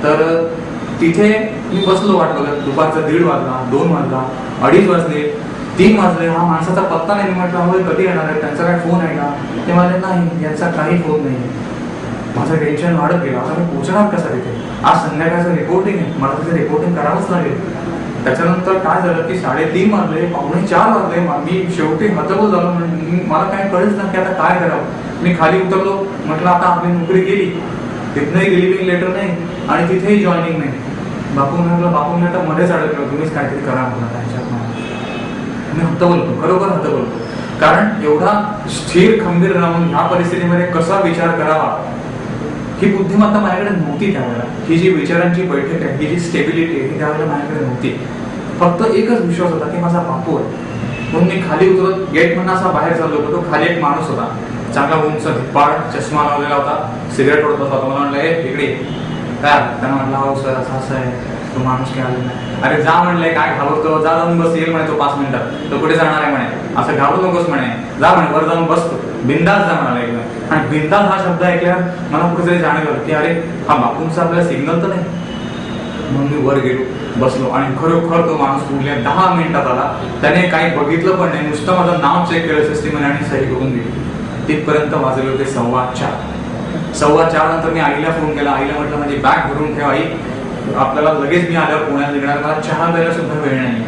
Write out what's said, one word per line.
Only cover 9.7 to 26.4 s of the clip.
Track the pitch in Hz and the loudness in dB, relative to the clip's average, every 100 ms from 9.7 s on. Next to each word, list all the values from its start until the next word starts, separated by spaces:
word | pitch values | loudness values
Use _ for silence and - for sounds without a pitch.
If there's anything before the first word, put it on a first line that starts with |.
म्हणाले, | 175 180 180 | 2 4 2
"नाही, | 185 185 170 165 | 0 0 0 0
यांचा | 151 156 175 | -4 -2 -2
काही | 156 156 175 | -2 0 0
फोन | 156 151 | 2 0
नाही." | 135 127 120 - - - - - - - - - | 0 -2 -4 -6 -6 -8 -8 -8 -8 -8 -6 -4
माझं | 147 160 | 0 0
टेन्शन | 151 147 170 165 | 0 0 0 2
वाढत | 143 | 2
गेलं. | 175 131 123 | 0 0 -2
आता | 135 160 | -2 -2
मी | 170 | -2
पोहोचणार | - - 202 208 | -2 0 2 2
कसा | 175 - | 2 -2
तिथे? | 123 - 117 - - | -4 -4 -6 -6 -2
आज | 135 160 160 | 2 2 2
संध्याकाळचं | 147 165 175 175 | 0 0 2 2
रिपोर्टिंग | 165 - 185 202 180 | 0 2 2 2 0
आहे, | 127 - | -2 -2
मला | 135 | -2
तिथे | 139 160 165 | -2 0 0
रिपोर्टिंग | - 151 175 165 | 2 0 0 0
करावंच | 147 - - | 0 0 0
लागेल. | 175 - - - - - - - - | 0 0 -2 -4 -6 -6 -6 -6 -4
त्याच्यानंतर | 131 - 170 180 185 | -2 0 2 2 2
काय | 185 156 180 | 0 2 0
झालं | 180 165 165 | 2 0 0
की | - | -2
साडेतीन | 160 151 156 170 208 | -2 0 0 2 2
वाजले, | 208 - 160 | 2 0 0
पावणे | 170 - 139 170 202 | -2 -2 -2 0 2
चार | 175 214 | 4 4
वाजले. | 214 170 170 | 2 2 0
मा-, | 175 143 | 0 0
मी | 147 185 175 - | 0 0 0 0
शेवटी | 156 156 208 | 0 0 0
हतबल | 175 - 196 208 | 0 0 2 2
झालो. | 175 175 | 2 0
म्हण-, | 175 170 | 0 -2
मी, | 160 156 175 - | -2 -2 -2 0
मला | 220 | 0
काय | - 190 196 | 0 -2 0
कळेच | - 208 202 | 2 2 2
ना | 185 | -2
की | 185 | -2
आता | 185 | -2
काय | 156 160 180 | 0 2 2
करावं. | 175 151 - - - - | 0 0 -4 -6 -8 -2
मी | 175 170 | 0 2
खाली | 160 185 | 4 4
उतरलो, | 185 190 190 196 196 - 156 | 2 2 0 0 -4 -4 -4
म्हटलं, | 156 | -2